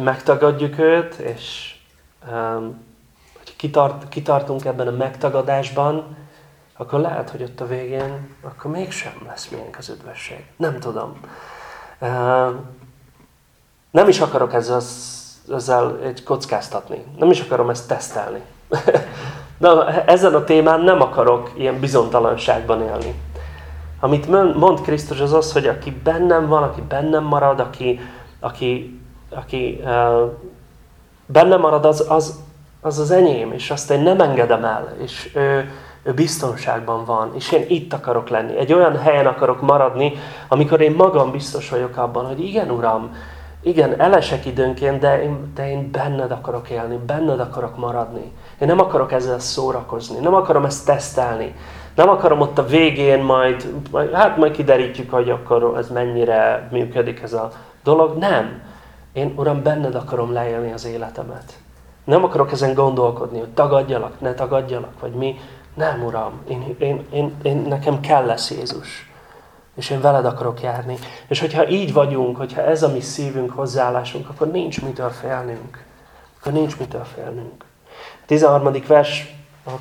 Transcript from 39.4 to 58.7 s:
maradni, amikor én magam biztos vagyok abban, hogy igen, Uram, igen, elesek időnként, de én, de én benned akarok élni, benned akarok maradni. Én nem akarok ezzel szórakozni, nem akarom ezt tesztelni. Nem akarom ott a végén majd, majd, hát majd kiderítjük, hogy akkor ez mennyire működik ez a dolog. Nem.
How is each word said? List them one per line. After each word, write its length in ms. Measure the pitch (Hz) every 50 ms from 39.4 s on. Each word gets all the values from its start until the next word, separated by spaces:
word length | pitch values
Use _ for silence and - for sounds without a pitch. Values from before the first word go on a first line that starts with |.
| 143 123 123 -
maradni, 520 | 139 135 143 143 135 127 117 127 143 147 147 - - - - - - -
amikor 320 | 131 143 147 147 160 151
én 120 | 156 151
magam 380 | 156 175 185 185 160 147 131 131
biztos 380 | 131 147 - - - 143 - -
vagyok 280 | 131 123 127 123 -
abban, 300 | 131 120 120 120 120 123
hogy 180 | 131 135 147 180
igen, 260 | 196 196 220 180 135
Uram, 460 | 123 117 120 113 110 110 113 120 - - - - - - - - - -
igen, 380 | - 170 170 160 143 135 - -
elesek 460 | 160 185 196 170 151 - 139 - -
időnként, 540 | 139 - 135 131 127 127 - 143 139 139 139
de 220 | 143 139 139 135
én, 300 | 143 147 147 139 143 147 -
de 160 | - 139 139
én 200 | 139 139 139 139
benned 400 | 139 139 143 143 139 135 131 123
akarok 400 | 123 117 - 127 120 117 - -
élni, 280 | 123 113 113 117 120 120 120
benned 340 | 120 147 156 160 151 135 123
akarok 360 | 120 120 - 127 120 113 -
maradni. 560 | 123 123 120 120 120 113 113 120 110 - - - - - - - -
Én 100 | 143 156
nem 120 | 175 190
akarok 320 | 185 190 - 131 131 131
ezzel 260 | 139 127 123 127 123 120
szórakozni, 800 | - - - 139 131 131 127 120 113 - 120 117 117 117 113 120
nem 160 | 143 175 190
akarom 300 | 190 190 180 151 143 143
ezt 220 | 139 139 - -
tesztelni. 680 | - 143 143 - - - 131 131 120 113 113 113 - - - - - - - - - -
Nem 140 | - 165 196
akarom 320 | 190 - - 160 151 147
ott 180 | 143 139 - 143
a 80 | 131
végén 560 | 120 143 165 160 151 139 135 143 139 135 135
majd, 520 | 135 135 131 131 127 127 123 127 - 143 143 143 139 -
majd, 220 | - 143 147 -
hát 240 | 160 180 214 190 -
majd 160 | 160 156 151
kiderítjük, 580 | 147 - 143 139 131 127 127 123 - - 120 -
hogy 200 | 131 123 120 123
akkor 440 | 120 120 - - 120 117 120 120 - 123
ez 120 | 120 120
mennyire 800 | 123 120 123 123 120 120 117 117 110 110 110 113 117 120 - 120
működik 500 | 123 120 120 120 123 127 117 123 117 -
ez 120 | 117 110
a 180 | 117 113 113 113 - - - - - _
dolog. 360 | - 143 156 160 160 151 151 160
Nem. 440 | 190 202 165 117 110 113 - - - -